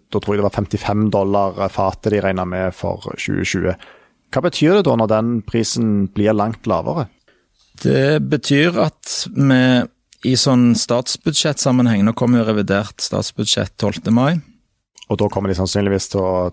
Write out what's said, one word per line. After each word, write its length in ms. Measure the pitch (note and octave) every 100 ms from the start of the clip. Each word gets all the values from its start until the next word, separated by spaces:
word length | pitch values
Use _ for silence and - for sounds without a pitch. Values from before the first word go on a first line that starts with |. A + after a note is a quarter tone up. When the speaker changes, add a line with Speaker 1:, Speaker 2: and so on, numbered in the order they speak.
| -
Speaker 1:
da 80 | G#2+
tror 160 | - G#2
jeg 60 |
det 60 | G2+
var 80 | -
femtifem 540 | G2+ G2+ - G#2 G#2+
dollar, 480 | G2 G2 G2+ G2 F#2+
eh, 80 | F#2+
fatet 440 | - F#2+ - A2
de 100 | G2+
regnet 240 | F#2+ F#2 F2+
med 260 | F#2 F#2
for 300 | - F#2 F2+ - -
tjue 260 | - G2
tjue. 320 | F2+ F#2 F2 F2+ - - _ _ -
Hva 100 | C3+
betyr 360 | E3 - D#3 G3+
det 80 | E3
da 100 | A#2
når 120 | A2
den 300 | A2 A2+ A#2+
prisen 640 | - A2+ A2 A#2+ A2+ G#2 G2
blir 200 | - G#2
langt 300 | G#2+ G#2+ A2 A2+
lavere? 420 | F2 - E3+ A2+ _ _ _ _ _ _ -
Speaker 2:
Det 420 | - C3+ C#3 D3+ C3+
betyr 500 | C#3+ - C#3 E3 F3+
at 480 | D#3+ - - - - -
vi 480 | C#3 B2+ B2+ B2+ - _ _ - B2
i 80 | B2+
sånn 340 | C#3+ B2 A#2+
statsbudsjettsammenheng, 1300 | A2+ - A#2+ - - - D3 D#3+ C#3+ C#3 B2+ B2 G#2+
nå 120 | G#2 A2
kommer 260 | A#2+ B2
jo 80 | A2
revidert 500 | G#2+ G2+ G2 G#2 -
statsbudsjett 720 | - G#2 G#2 - A2 - G#2 -
tolvte 340 | G2+ - -
mai. 300 | A#2 C3+ E3+ - _ _ _ _ - -
Speaker 1:
Og 100 | G2+
da 80 | G2+
kommer 220 | G2 G2
de 80 | F2+
sannsynligvis 500 | F#2+ G2+ G2+ G2 -
til 140 | G2+
å 280 | F#2 F#2 F2+